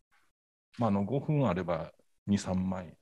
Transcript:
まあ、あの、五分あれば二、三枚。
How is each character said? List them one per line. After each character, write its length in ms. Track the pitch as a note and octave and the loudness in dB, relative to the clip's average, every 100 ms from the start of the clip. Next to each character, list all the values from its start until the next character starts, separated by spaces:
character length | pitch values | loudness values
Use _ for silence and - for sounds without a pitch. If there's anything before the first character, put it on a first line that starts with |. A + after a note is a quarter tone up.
| _ _ _ _ _ _ _ - | _ _ _ _ _ _ _ -2
ま 100 | A2+ | 0
あ、 0 | |
あ 20 | |
の、 140 | G2+ | 2
五 160 | G2 C#3 | 0 -2
分 260 | D3 D3 B2 | 0 2 2
あ 60 | |
れ 80 | F2+ | 0
ば 300 | F2 - D#3+ - _ _ - | 0 -2 -4 -14 _ _ 0
二、 100 | G2+ | 0
三 320 | F#2+ F#2 F#2 | 2 0 0
枚。 280 | F#2 E2 - | -4 -8 -16